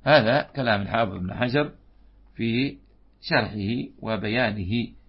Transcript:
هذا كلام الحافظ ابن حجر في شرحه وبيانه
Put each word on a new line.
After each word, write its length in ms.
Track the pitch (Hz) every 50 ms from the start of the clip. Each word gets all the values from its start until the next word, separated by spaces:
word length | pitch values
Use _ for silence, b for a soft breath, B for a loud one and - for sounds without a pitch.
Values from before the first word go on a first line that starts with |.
| -
هذا 380 | 135 147 147 110 107 123 147 -
كلام 400 | - - 143 131 120 107 101 101
الحافظ 320 | 95 - 113 117 101 92
ابن 200 | 92 92 90 -
حجر 380 | - 123 123 117 143 147 - - - - - - - - - - - - - -
في 400 | - 113 113 113 120 135 143 143 - - _ _ _ _ - _ _
شرحه 720 | - - 165 135 110 95 98 104 98 98 117 131 - - - - -
وبيانه 880 | 110 110 101 98 104 107 123 127 110 104 107 92 87 110 120 113 113 - - -